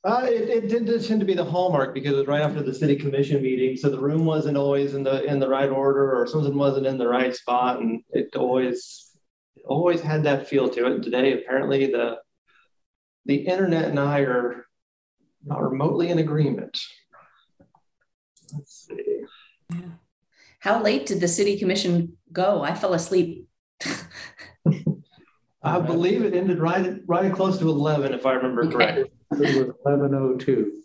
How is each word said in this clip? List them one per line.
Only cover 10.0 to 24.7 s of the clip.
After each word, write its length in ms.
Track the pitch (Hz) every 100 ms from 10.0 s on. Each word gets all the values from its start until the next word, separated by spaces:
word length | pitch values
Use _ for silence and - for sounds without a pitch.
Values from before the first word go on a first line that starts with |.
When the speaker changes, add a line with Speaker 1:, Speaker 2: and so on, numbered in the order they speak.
Speaker 1:
had 220 | 151 156
that 240 | 147 135 -
feel 200 | 139 123
to 200 | 120 123
it. 60 |
And 100 | -
today, 300 | - 123 135
apparently, 520 | 123 - 131 139 139 135
the, 320 | 120 117 113 - _ _ _ _ _ _ _ _ _ -
the 80 | 139
internet 500 | 180 185 190 165 160
and 140 | 143
I 220 | 143 143
are 440 | 135 123 123 120 - _ _ _ _ _ _ _ 143
not 160 | 143
remotely 480 | 127 131 151 - 170
in 80 | 165
agreement. 640 | 151 151 143 120 - - - - _ - - _ _ _ _ _ _ _ _ _ _ _ -
Let's 360 | 147 - - -
see. 340 | - 415 - - - - _ _
Speaker 2:
Yeah. 100 | 170 180 170 _ _ _ _ _ _
How 220 | 196 233
late 220 | 214 269 -
did 160 | 175
the 60 | 170
city 280 | - 202 202
commission 600 | 185 196 185 175 170 - _
go? 280 | 165 185 190
I 140 | 143 180
fell 180 | 190
asleep. 540 | 175 - 185 165 - - _ _ _
<laughs> 40 | - - - - - - - - 165